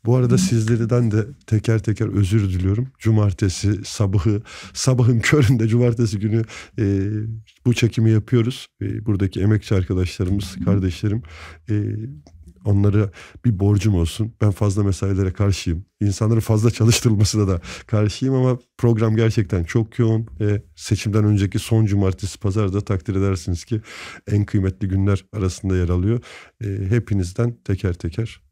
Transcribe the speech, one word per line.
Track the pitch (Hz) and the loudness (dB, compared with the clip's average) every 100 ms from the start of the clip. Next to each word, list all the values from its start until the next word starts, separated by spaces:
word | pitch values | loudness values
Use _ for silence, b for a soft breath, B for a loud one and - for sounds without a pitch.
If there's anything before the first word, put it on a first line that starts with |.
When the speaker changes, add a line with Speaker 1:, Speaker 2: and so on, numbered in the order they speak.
Speaker 1:
Bu | 110 | 2
arada | 127 123 | 2 4
Speaker 2:
Hı. | - | 2
Speaker 1:
sizlerden | 92 117 110 117 113 120 117 | 2 0 0 0 2 2 2
de | 107 104 - - | 0 -4 -12 -2
teker | 107 110 110 | 0 2 0
teker | 107 101 104 | 0 -2 -2
özür | 95 92 110 98 | 0 2 2 0
diliyorum. | 90 95 104 131 _ | 0 0 0 -4 _
Cumartesi | 110 110 104 90 98 - 104 104 | 0 2 2 0 -2 0 -2 -2
sabahı, | - - 101 98 110 104 B B B | -6 -2 0 2 0 -2 B B B
sabahın | - - 123 120 117 | -2 0 4 4 4
köründe | - 151 113 127 113 | 4 4 4 4 2
cumartesi | 117 120 113 113 104 | 4 2 2 0 0
günü, | 107 113 110 B B - | 0 -2 -2 B B -2
e, | 101 98 98 107 110 113 - _ | 0 0 -2 -4 -6 -10 -16 _
bu | 123 | 0
çekimi | 117 113 - 113 | 2 0 2 2
yapıyoruz. | 110 107 123 113 - - _ | 2 2 0 0 -4 -16 _
E, | 107 107 | -8 -6
buradaki | 107 98 98 - | -4 0 -2 0
emekçi | 98 107 - | 2 2 2
arkadaşlarımız, | 98 87 92 90 - 92 101 101 - | -2 0 -2 -2 -2 -2 -2 -4 -4
kardeşlerim, | 85 95 92 - 107 113 - B B B - | 0 2 0 -2 -2 -4 -6 B B B -4
e, | 104 104 107 113 151 - - - - | -4 -2 -6 -10 -14 -20 -20 -20 -8
onlara | - 101 101 104 104 B B B | 0 2 4 2 0 B B B
bir | 127 92 | -2 2
borcum | 101 101 107 | 2 2 2
olsun. | 92 82 - 110 - | 2 0 -2 -8 0
Ben | 104 | -2
fazla | - 104 95 | 0 -2 0
mesailere | 101 92 98 98 95 | -2 0 -2 0 -2
karşıyım. | 90 101 92 - 82 - _ | 0 0 0 -2 -6 -8 _
İnsanların | 101 95 110 113 | -2 0 0 0
fazla | 107 110 113 | 2 2 2
çalıştırılmasına | - 113 - 120 104 104 107 98 | 4 2 4 2 2 2 2 0
da | 90 B B - | -2 B B -4
karşıyım | 107 104 - 131 | 0 0 0 0
ama | 131 127 123 _ - | 2 2 0 _ 0
program | 120 110 113 | 2 4 2
gerçekten | 110 110 117 101 95 | 2 2 2 0 -2
çok | 82 117 107 - | 0 -2 -2 0
yoğun. | 113 113 113 - | 0 0 -4 -4
E, | 104 101 - | -2 -2 -6
seçimden | - - 104 107 107 | -16 -4 -2 0 2
önceki | 104 104 98 107 | 4 2 2 -2
son | - 110 | 0 2
cumartesi, | 107 101 95 92 98 - | 2 2 0 -2 -8 -6
pazar | 101 101 101 | -4 -2 -2
da | 98 | -2
takdir | - 95 - | -2 -4 -2
edersiniz | 95 98 92 - 85 | -2 0 -2 -4 -6
ki | - 110 B B B B - | -4 -8 B B B B -2
en | 101 | -2
kıymetli | 101 104 95 92 95 | 0 0 -2 -2 -2
günler | 98 98 98 - | 0 0 -2 -4
arasında | 101 95 - 95 92 | -4 -4 -4 -2 0
yer | 87 | 0
alıyor. | 90 95 120 B B B _ | 0 0 -2 B B B _
E, | 107 98 95 | -8 -6 0
hepinizden | 117 - 101 87 92 117 117 | -2 0 -2 -2 -2 -4 -4
teker | - 95 95 | -6 -2 -2
teker | 87 85 95 113 - _ | -4 -6 -6 -8 -12 _